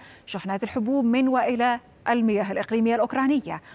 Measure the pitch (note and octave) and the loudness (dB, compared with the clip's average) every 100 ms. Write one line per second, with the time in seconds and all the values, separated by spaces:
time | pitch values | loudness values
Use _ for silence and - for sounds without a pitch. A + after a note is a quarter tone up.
0 | - - - F#3+ F#3+ G3 G#3+ C4 G#3+ C#4 | -8 -20 -12 -10 -6 -6 -4 -4 0 2
1 | A#3 B3 C4 B3+ A#3 A#3+ A#3+ A#3+ - - | 2 2 2 2 0 2 0 0 -6 -8
2 | - A#3+ A3+ G#3 G3 F#3+ G3+ A3+ A3+ A#3+ | -2 2 2 0 0 -4 -2 0 2 2
3 | - C4 C4+ D4 E3 D#3 - | 0 0 2 0 -2 -10 -12